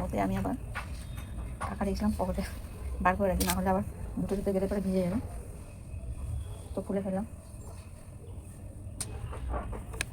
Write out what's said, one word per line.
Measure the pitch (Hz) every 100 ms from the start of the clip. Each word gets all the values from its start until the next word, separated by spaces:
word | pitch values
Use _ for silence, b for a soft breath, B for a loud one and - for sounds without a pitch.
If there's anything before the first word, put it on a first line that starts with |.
মধ্যে | 180 208 196
আমি | 190
আবার | 190 254 - - - - - - - - - - -
টাকা | 196 196
রেখেছিলাম | 190 208 214
পকেটে, | 185 180 196 - - - - -
বার | 185 190
করে | 196
রাখি, | 180 190
না | 185
হলে | 190
আবার | 190 214 - - -
দুটো | 185 196
জুতো | 202
গেলে | 190 190
পরে | 202 190
ভিজে | 185 175
যাবে। | 214 - - - - - - - - - - - - - - -
তো | - 196
খুলে | 196
ফেললাম। | 196 190 233 - - - - - - - - - - - - - - - - - - - - - - - - - - - -